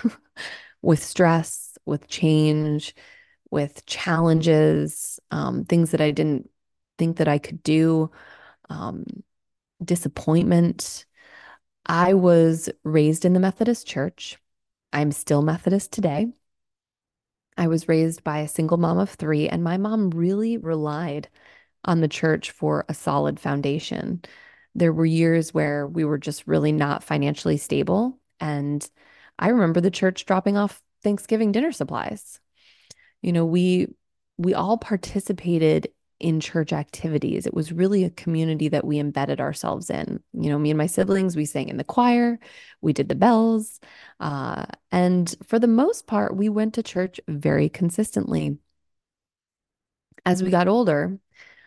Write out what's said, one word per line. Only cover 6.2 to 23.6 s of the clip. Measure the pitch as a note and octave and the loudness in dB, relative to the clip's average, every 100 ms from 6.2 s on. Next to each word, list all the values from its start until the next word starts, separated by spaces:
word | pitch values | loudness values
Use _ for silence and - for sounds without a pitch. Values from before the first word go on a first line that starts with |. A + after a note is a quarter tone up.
| D#3 C#3+ - _ _ _ _ - | 0 -2 -6 _ _ _ _ -4
think | E3 E3+ | -2 0
that | D#3 | 0
I | D3 | 0
could | - D#3+ | -2 -8
do, | - D#3 D#3+ D#3+ D#3 - - - - _ - | 0 2 4 2 0 -6 -20 -20 -20 _ -14
um, | - - - - - - _ _ _ _ - | -12 -10 -10 -12 -16 -20 _ _ _ _ -10
disappointment. | E3+ F3 D3 - - E3 F#3 E3+ E3+ E3+ - - - _ - - - - _ _ - | -4 -2 -4 -6 0 2 4 4 4 0 -8 -14 -18 _ -20 -20 -20 -20 _ _ -2
I | E3+ F3+ | 2 4
was | G3 F3+ E3+ E3 D#3+ - - | 6 6 8 6 2 -4 -8
raised | D#3 D#3 D3+ D#3+ F3+ | 0 4 4 4 4
in | |
the | F#3 | 4
Methodist | F#3+ - A3+ A#3+ - | 2 0 0 -2 -4
Church. | - D3+ - - - _ _ _ _ _ | -6 -6 -6 -16 -18 _ _ _ _ _
I'm | C#3+ D3 | -2 0
still | C#3+ - C#3+ | -2 0 2
Methodist | D3+ E3 F3+ G3 - | 2 0 0 0 -2
today. | - F#3 C#3+ A#3 - _ _ _ _ _ _ _ _ _ _ _ - | -2 -2 0 -4 -6 _ _ _ _ _ _ _ _ _ _ _ -2
I | E3 | 0
was | D#3+ E3 | 0 2
raised | D#3+ D#3+ E3 | 2 2 -2
by | D#3 D3+ | -6 -4
a | D3+ | -4
single | - D#3 F3 | -2 0 2
mom | E3 F3 | 2 0
of | G3 | -2
three, | - D#3 D3+ D3+ | -4 -2 0 0
and | E3+ | -2
my | E3+ F#3 | -2 -2
mom | G#3 A3 F#3+ | -2 0 0
really | E3 F3 G3+ A3+ A#3 | 0 0 0 -2 -4
relied | D#3+ D#3+ D3+ D3 E3+ D3 - _ - - _ _ - | -4 -4 -4 -4 -6 -8 -10 _ -20 -20 _ _ 0
on | E3+ | 2
the | D#3 | 2
church | - D#3+ D#3+ - | 0 0 0 -2
for | - D#3 D3+ - | -6 -2 -2 -4
a | |
solid | D3+ D#3 C#3+ D3 C#3+ | -6 -2 0 0 -4
foundation. | - C#3+ | -4 -2